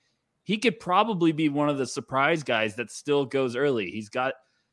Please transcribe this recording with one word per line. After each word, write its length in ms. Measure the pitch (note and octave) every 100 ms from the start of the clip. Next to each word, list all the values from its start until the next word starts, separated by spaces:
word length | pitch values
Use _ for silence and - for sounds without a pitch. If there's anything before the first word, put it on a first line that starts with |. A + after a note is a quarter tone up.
| _ _ _ _
"He 160 | - G#3+
could 220 | A#3+ -
probably 540 | F3+ F3+ A#3 F#3 E3
be 160 | D#3 D#3
one 200 | C#3+ D3
of 80 | C#3
the 80 | B2
surprise 560 | - - C3+ C#3+ E3+
guys 360 | C3+ A2+ A2 G#2
that 120 | G#2+
still 360 | - - C#3+ C3+
goes 300 | C#3 C3 A#2+
early." 360 | C#3+ A#2+ F2+
He's 180 | G#2+ G#2+
got 240 | B2+ C3 - _ _ _